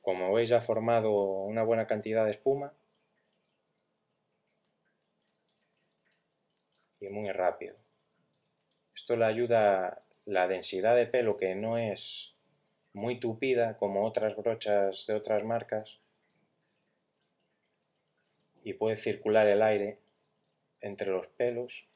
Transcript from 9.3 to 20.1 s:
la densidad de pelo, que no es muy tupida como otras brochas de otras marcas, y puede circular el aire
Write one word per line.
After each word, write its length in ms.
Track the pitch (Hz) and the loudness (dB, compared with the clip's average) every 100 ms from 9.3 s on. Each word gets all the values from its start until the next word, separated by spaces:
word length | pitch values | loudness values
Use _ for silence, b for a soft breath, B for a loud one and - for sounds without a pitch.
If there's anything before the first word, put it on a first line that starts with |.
| 110 120 113 104 95 90 - _ _ - | 0 2 4 4 2 -2 -8 _ _ -4
la 220 | 95 90 | 0 2
densidad 480 | 92 - 95 104 120 | 0 -4 0 4 4
de 100 | 117 | 4
pelo, 320 | 127 113 101 | 2 0 0
que 160 | 95 | -2
no 240 | 95 110 117 | -2 -2 -2
es 580 | 113 92 - - - _ _ _ _ _ _ | -2 -6 -8 -12 -14 _ _ _ _ _ _
muy 260 | 101 113 120 | -8 -6 -4
tupida 580 | 120 113 135 120 117 107 | -6 -4 0 2 2 0
como 280 | 101 98 110 | -2 0 0
otras 300 | 107 107 104 | 0 -2 -2
brochas 720 | 110 110 110 104 98 95 - | -2 -2 2 2 2 -2 -4
de 80 | |
otras 300 | 107 - 107 | -4 0 -2
marcas, 560 | 110 117 117 110 110 - _ _ _ _ _ _ _ _ _ _ _ _ _ _ _ _ _ _ _ _ _ _ _ _ _ _ | 0 -4 -4 -8 -8 -20 _ _ _ _ _ _ _ _ _ _ _ _ _ _ _ _ _ _ _ _ _ _ _ _ _ _
y 100 | 107 | -14
puede 240 | - 110 107 | -4 -2 -2
circular 480 | 113 101 107 107 107 | -4 -2 2 6 6
el 140 | 101 | 6
aire 380 | 110 107 101 101 _ | 4 2 -2 -8 _